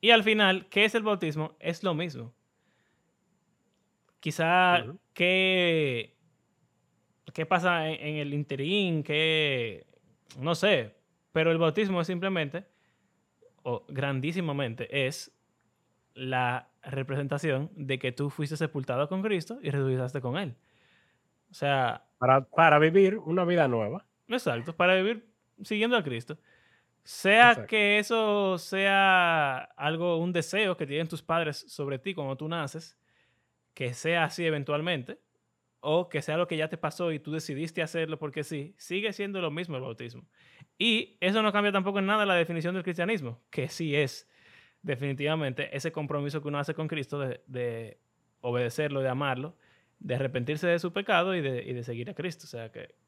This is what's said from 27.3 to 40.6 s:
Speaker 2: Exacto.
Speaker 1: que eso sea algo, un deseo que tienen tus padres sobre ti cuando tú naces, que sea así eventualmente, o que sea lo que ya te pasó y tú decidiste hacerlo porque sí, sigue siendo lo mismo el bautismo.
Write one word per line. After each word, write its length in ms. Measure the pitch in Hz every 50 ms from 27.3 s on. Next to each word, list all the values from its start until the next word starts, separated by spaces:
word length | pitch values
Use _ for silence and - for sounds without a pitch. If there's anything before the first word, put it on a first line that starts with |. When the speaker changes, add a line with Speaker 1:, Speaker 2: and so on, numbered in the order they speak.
| 202 226 247 240
Speaker 2:
Exacto. 160 | 233 - 110 -
Speaker 1:
que 300 | - 214 208 202 202 214
eso 580 | 208 - 233 226 220 214 208 208 202 190 185
sea 1000 | 175 - - - 190 196 196 196 196 196 190 185 185 180 170 165 160 151 139 131 131 - - -
algo, 400 | - 143 147 160 165 170 175 170
un 160 | 160 170 180 180
deseo 440 | 170 156 - - 196 220 196 180 -
que 80 | 156
tienen 220 | 139 139 151 165 160
tus 140 | 170 156 -
padres 360 | _ 165 165 170 156 143 - - -
sobre 300 | - - 147 139 139 131
ti 160 | - 196 190
cuando 220 | - 147 135 135
tú 120 | 131 151 156
naces, 500 | 165 170 151 131 - 160 165 - _ _ _ _ _ _ _ _ _ _ _ _ _ _ _ _ _
que 180 | - 135 123 123
sea 320 | - - 156 170 170 160
así 220 | 180 - - 170
eventualmente, 720 | 165 156 147 139 131 147 147 156 175 180 143 123 - 220 - _ _ _ _ _ _ _ _ _ _ _ _
o 280 | - 143 151 170 180 175
que 140 | - 156 139
sea 140 | - 151 165
lo 80 | 175
que 100 | 175 170
ya 120 | 156 156 160
te 100 | 160 160
pasó 340 | - 156 - - 175 170 160
y 60 | 147
tú 140 | - - 151
decidiste 500 | 160 151 - 147 135 160 165 165 - 165
hacerlo 360 | 151 - 170 160 160 156 151
porque 240 | 160 147 135 156 147
sí, 300 | - 165 147 139 160 196 _
sigue 340 | - - 175 190 202 220 202
siendo 280 | - 202 202 202 190 175
lo 80 | 160
mismo 260 | 147 160 180 170 156
el 60 | 127 123
bautismo. 400 | 131 113 113 - 120 120 - - _ _ _ _ _ _ -